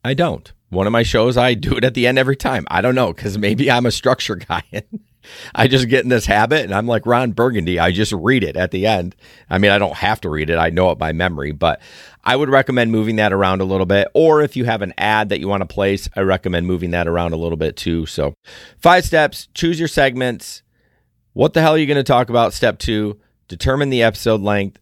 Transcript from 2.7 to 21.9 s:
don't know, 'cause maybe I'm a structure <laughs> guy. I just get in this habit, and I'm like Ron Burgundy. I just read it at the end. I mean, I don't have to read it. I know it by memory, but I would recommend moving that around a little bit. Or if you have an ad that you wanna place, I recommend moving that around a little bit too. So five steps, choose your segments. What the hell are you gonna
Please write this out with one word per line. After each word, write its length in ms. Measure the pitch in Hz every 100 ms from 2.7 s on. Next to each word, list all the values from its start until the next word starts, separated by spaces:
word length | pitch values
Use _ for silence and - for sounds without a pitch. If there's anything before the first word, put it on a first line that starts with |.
| 90
don't 120 | 113
know, 180 | 127 117
'cause 280 | - 104 101
maybe 320 | 104 107 143
I'm 160 | 123 123
a 40 |
structure 440 | - 131 - - 95
<laughs> 120 | -
guy. 140 | 85 - 95 - 220 _ _ - - -
I 140 | - 123
just 220 | 131 120
get 140 | 127
in 60 | 123
this 180 | 120 -
habit, 360 | 101 117 151
and 100 | 98
I'm 140 | 98 117
like 180 | 113 123
Ron 260 | 120 127
Burgundy. 480 | 104 123 113 85 87
I 120 | 85
just 220 | 92 107
read 300 | 101 92 131
it 120 | 87 80
at 160 | 90
the 160 | 95 101
end. 280 | 92 87 - - - _
I 80 | 92
mean, 140 | 101
I 60 | 101
don't 200 | 98 -
have 240 | 98 107
to 80 | 87
read 200 | 76 76
it. 80 | 82
I 120 | 82
know 220 | 82 92
it 60 | -
by 140 | 80
memory, 400 | 80 90 76 71
but 300 | 76 85 - - - - _
I 120 | - 131
would 140 | 147
recommend 420 | 135 131 127 117
moving 260 | 110 110 110
that 160 | 107
around 280 | 95 95 95
a 40 | 95
little 200 | 95 92
bit. 220 | 101 98
Or 280 | - 160 151
if 140 | 147 127
you 100 | 120
have 160 | 110
an 120 | 98 -
ad 320 | 104 107 107
that 100 | 78
you 80 | 90
wanna 180 | 98 90
place, 420 | - 98 98 - -
I 60 |
recommend 460 | 95 92 95 90 87
moving 240 | 90 87
that 160 | 87 85
around 260 | 85 85
a 40 | 80
little 200 | 85 82
bit 180 | 80 -
too. 300 | 87 82 80
So 280 | - 71 - - - - _
five 280 | 170 180 -
steps, 440 | 160 147 - -
choose 240 | - 165 165
your 100 | 165
segments. 760 | - 135 123 127 113 - - _ _ _ _ _ _ _
What 200 | - 120
the 80 | 165
hell 140 | 160 156
are 20 |
you 80 |
gonna 180 | 143